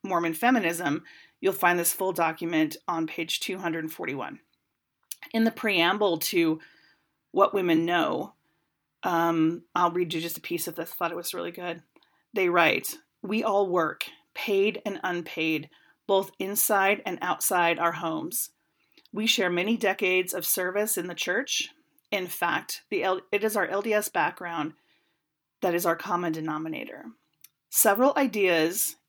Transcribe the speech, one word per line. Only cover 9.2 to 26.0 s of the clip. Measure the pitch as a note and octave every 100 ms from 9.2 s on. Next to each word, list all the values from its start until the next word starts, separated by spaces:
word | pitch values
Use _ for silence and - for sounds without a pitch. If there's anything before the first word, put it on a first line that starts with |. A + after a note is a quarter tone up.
| E3+ E3 D#3+ E3 -
I'll | F3+ F3
read | E3+ F3
you | E3
just | E3+ -
a |
piece | - E3+ F3
of | D#3+
this. | E3
I | -
thought | E3+
it | F3
was | E3+
really | F3+ E3+
good. | F3 F3+ F3 - _ _ _ _
They | G#3 F3+
write, | F3 D#3+ - - - _ _
"We | G3 G#3+
all | A3 G3+ G3
work, | F3 D#3 - - - _ -
paid | - G3 G3+ G#3+ G#3+
and | G3
unpaid, | F#3 F3 E3+ - D#3+ D#3 - _ _ _ -
both | G3 G3 -
inside | F#3+ G#3 - G3+ G3 G3+
and | - F3
outside | F3+ F#3 - F3+ E3+ E3
our | E3+
homes. | D#3+ E3+ D#3+ D#3 - - _ _ _ _ _ _
We | - A3
share | - F3+
many | F3 G3 A3+
decades | G3 F#3+ F#3 F#3 F3+
of | F3+ E3+
service | - F3+ G3 G#3+ -
in | F3+
the | E3+
church. | - F#3+ C#4+ - - - _ _ _
In | G3+ F3+
fact, | - E3+ E3 - - -
the | G3+
L-, | F#3 F#3 -
it | G#3 G#3+
is | G#3+
our | F3+
L | G3
D | A3+
S | G#3+ G3+
background | F3+ D#3 - F3 E3 D3+ - _ _ _ _ _ _ _ _
that | F#3+
is | E3+ F3
our |
common | E3